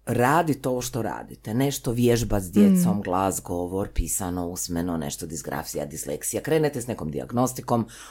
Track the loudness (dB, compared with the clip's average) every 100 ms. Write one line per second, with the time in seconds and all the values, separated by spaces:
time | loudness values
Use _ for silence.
0 | -2 2 4 4 2 0 0 -2 -4 -4
1 | -4 -6 -12 -14 -4 0 0 0 -2 2
2 | 4 4 2 0 2 6 8 8 4 2
3 | 0 2 2 0 -4 -4 -2 -2 -2 -2
4 | -2 -2 -2 -4 -4 -6 -4 -2 -2 -2
5 | -4 -8 -10 -8 -6 -8 -6 -6 -6 -8
6 | -8 -6 -4 -4 0 2 2 -2 -6 -6
7 | -6 -6 -4 0 0 -2 -2 0 -2 -8
8 | -18